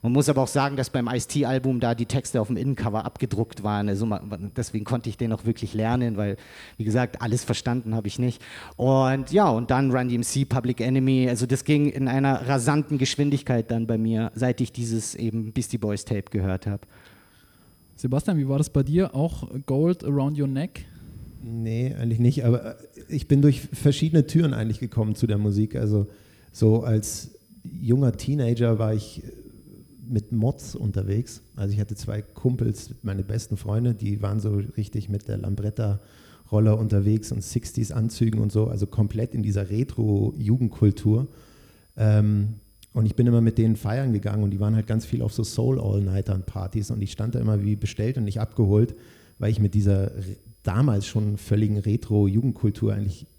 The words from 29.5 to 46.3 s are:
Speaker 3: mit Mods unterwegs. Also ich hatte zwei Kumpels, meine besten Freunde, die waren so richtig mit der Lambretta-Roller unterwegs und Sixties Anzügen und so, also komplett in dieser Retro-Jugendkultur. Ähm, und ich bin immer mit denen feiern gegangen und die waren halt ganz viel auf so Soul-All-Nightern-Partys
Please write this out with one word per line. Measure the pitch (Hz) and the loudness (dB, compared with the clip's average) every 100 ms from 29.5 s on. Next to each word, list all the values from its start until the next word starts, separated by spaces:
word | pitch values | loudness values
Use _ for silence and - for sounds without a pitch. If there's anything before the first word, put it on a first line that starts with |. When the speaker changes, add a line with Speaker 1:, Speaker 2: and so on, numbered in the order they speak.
| - - - - - 117 | -20 -20 -20 -20 -20 -4
Speaker 3:
mit | 110 107 | -4 -2
Mods | 117 117 - - | 0 0 -2 -10
unterwegs. | - 107 101 98 104 120 - _ | -6 -4 -2 -2 -2 -4 -12 _
Also | - 98 | -6 -2
ich | 104 | -2
hatte | 101 | -2
zwei | 107 - 107 | -6 -6 -8
Kumpels, | 104 - 127 127 117 104 - - | -8 -4 -2 0 -2 -4 -10 -10
meine | 101 98 | -6 -6
besten | 98 110 - 101 | -4 -6 -6 -8
Freunde, | 104 107 120 | -2 0 0
die | 107 104 104 | -2 -4 -2
waren | 104 107 | -2 -2
so | 107 101 107 - | 0 -2 -2 -6
richtig | 104 110 101 | -6 -6 -4
mit | 101 - | -6 -4
der | 101 | -6
Lambretta-Roller | 98 98 104 - 107 101 - - - - - 107 110 107 | -4 -4 -4 -2 -2 -2 -6 -20 -20 -20 -2 4 4 4
unterwegs | 110 101 98 110 110 | 2 2 4 2 -2
und | 117 | -6
Sixties | - 120 - - 107 | -4 -6 -4 -4 -2
Anzügen | 113 113 - 113 110 | -2 -2 0 0 2
und | 104 | 0
so, | 104 113 | 0 0
also | 110 | -2
komplett | 101 - 104 110 120 | -2 0 0 0 -4
in | 123 | -2
dieser | 104 98 95 | -2 -2 -2
Retro-Jugendkultur. | 104 135 - 110 101 104 - 107 123 117 - 104 - 107 110 135 - - - - _ _ - | -2 -2 -2 2 2 2 0 0 2 0 4 4 4 2 2 0 -8 -20 -20 -20 _ _ 0
Ähm, | 110 107 107 104 104 107 _ _ - | 4 4 4 2 0 -4 _ _ -6
und | 120 110 | 0 0
ich | |
bin | - | 4
immer | 120 117 | 4 6
mit | 113 110 | 4 4
denen | 113 110 | 2 2
feiern | 101 120 135 | 0 -2 0
gegangen | 104 104 104 | 0 0 0
und | 104 | 0
die | 98 | 0
waren | 107 | 2
halt | 110 | 0
ganz | 107 113 | 0 -2
viel | - 120 | 0 -2
auf | 110 | -2
so | 110 | -2
Soul-All-Nightern-Partys | 107 - 120 135 101 101 95 95 95 | -4 0 0 2 0 0 0 0 -2